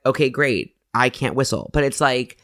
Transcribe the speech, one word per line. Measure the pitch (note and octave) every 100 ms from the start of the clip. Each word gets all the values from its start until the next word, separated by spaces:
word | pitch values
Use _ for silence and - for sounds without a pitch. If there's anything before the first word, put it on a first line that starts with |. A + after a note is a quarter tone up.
"Okay, | C3 C3+ C#3
great, | B2 C#3+ G2+ - _ _
I | A#2 B2+
can't | - C3
whistle." | C3 C3 G#2+ -
But | D3+
it's | C#3 -
like, | C#3 B2+ B2 -